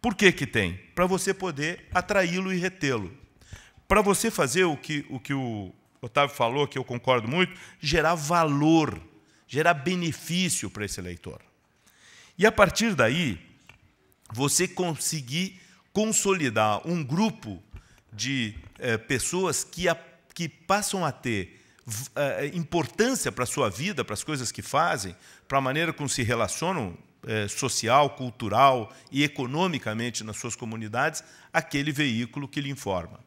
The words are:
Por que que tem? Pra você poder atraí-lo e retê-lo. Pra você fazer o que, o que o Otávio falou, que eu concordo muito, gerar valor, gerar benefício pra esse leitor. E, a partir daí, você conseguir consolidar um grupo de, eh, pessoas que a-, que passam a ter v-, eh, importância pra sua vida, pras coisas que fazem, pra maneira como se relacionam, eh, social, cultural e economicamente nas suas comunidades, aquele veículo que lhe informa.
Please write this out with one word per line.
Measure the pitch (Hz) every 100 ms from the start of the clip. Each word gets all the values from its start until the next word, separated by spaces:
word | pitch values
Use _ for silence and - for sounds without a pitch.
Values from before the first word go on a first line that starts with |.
Por | - 202
que | 196
que | 175 139
tem? | 120 92 92 - -
Pra | 180
você | 185 196
poder | 190 185 143 151 175 -
atraí-lo | 185 175 202 180 180 190
e | 185
retê-lo. | 180 185 143 120 92 - - _ - - - _ _
Pra | 196
você | 202 190 226
fazer | 214 139 143
o | 180 147
que, | - 151 139
o | 131
que | -
o | 139 127 110 95 - _ _
Otávio | 120 - 143
falou, | - 117 135 143
que | 139
eu | 123
concordo | 120 - 123 110
muito, | 160 180 - - -
gerar | 147 160 156 170
valor, | 147 175 160 143 151 165 143 101 - - _ _ _
gerar | 139 160
benefício | 170 131 180 170 135 - 170 185 - 104
pra | 104 101
esse | -
leitor. | 90 85 - - _ _ _ _ _ _ - - - -
E, | 202
a |
partir | 220 190 - 226 170
daí, | 113 147 160 85 - - _ - _ _ _ _ _
você | 107 139 - 180
conseguir | 180 180 156 - 160 123 147 190 - - _ _
consolidar | - 214 - 196 190 139 110 107 104 160
um | 175
grupo | 135 160 220 151 110 90 - - - - _
de, | 107 120 135 113 107 - -
eh, | 127 110
pessoas | - 127 - 180 185 143
que | - - 175
a-, | 165 - - _
que | - 170
passam | - - 196 208 196
a | 160
ter | 127 127 107 87 - _ _ -
v-, | 107 131 -
eh, | 143 98 147
importância | 175 156 175 143 - 233 262 131
pra | 101 123
sua | - 120
vida, | 92 165 185 117
pras | 107
coisas | - 147 120
que | -
fazem, | - 139 170 160 95 - - - _
pra | 135
maneira | 131 143 165
como | 156 143
se | -
relacionam, | 113 120 104 - 165 185 104 85 - _ -
eh, | 107 101
social, | - 131 - 110 131 147
cultural | - 127 - 110 107 139 131 107 - -
e | 135
economicamente | 147 - 123 147 185 143 113 110 120 113
nas | 110 107
suas | 120 -
comunidades, | 117 113 107 113 151 156 - - -
aquele | 165 156 143 143
veículo | 143 147 113 120 - 139
que | -
lhe | 139
informa. | 135 101 92 82 -